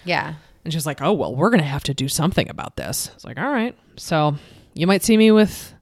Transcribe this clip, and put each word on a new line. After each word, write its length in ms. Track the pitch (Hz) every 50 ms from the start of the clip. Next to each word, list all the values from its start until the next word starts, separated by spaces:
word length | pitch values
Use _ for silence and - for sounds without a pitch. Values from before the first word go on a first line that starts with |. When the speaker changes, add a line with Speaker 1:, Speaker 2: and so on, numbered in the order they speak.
| -
Speaker 1:
Yeah. 300 | 175 170 - - 151 156 151 - _ _ _ _
Speaker 2:
And 80 | 165 156
she 20 |
was 80 | 165 143
like, 160 | 151 139 -
"Oh, 120 | 139 175 147
well, 200 | 147 104 76 127
we're 160 | 131 170 233
gonna 140 | 233 185 151
have 200 | 139 139 143 -
to 80 | - 135
do 160 | - 135 139
something 400 | - - 147 185 - 156 - -
about 260 | - - - - -
this." 340 | - 64 85 - - - - -
It's 80 | - -
like, 140 | - 117 135
"All 100 | 196 277
right." 240 | 294 233 226 247 - _ _ _ _
So 400 | - - - 170 156 151 147 147 147 - - - - - _ _
you 120 | - 165
might 160 | 185 202 185
see 140 | - - 220
me 160 | 220 220 220
with 420 | 214 214 214 - - - - - - _